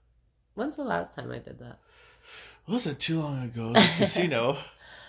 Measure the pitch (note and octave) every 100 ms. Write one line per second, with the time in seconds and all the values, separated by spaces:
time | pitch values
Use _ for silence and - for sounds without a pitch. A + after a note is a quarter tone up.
0 | _ _ _ _ _ - C#4 D#4 C4 E3+
1 | - - B2 B2 B2 A#2+ A#2+ - _ -
2 | - - - - - - - A#3 F3 C#3
3 | - D#3+ D3 C#3 B2 A#2 A2+ G#3+ E3+ E3
4 | G3+ F#3 F3 A#2+ A#2+ C3+ - - - -